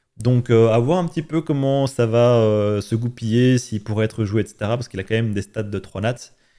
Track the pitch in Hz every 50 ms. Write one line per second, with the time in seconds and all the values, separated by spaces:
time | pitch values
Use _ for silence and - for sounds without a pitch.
0 | _ _ _ - 113 123 127 123 120 - 117 113 113 113 110 120 120 143 175 185
1 | 170 165 - 165 156 - 151 165 156 - 147 139 135 135 139 139 135 127 - -
2 | 120 110 113 120 120 123 120 117 110 107 107 107 104 104 104 101 - - 113 110
3 | 123 120 123 - 117 110 113 120 127 127 131 123 - - 110 101 - - 104 110
4 | 110 107 - 113 110 98 107 110 95 - - - 107 104 120 127 117 - - 95
5 | 95 - 110 113 113 110 101 101 98 - - 113 104 101 101 95 - - - 95
6 | 104 120 127 - - - _ _ _ _ _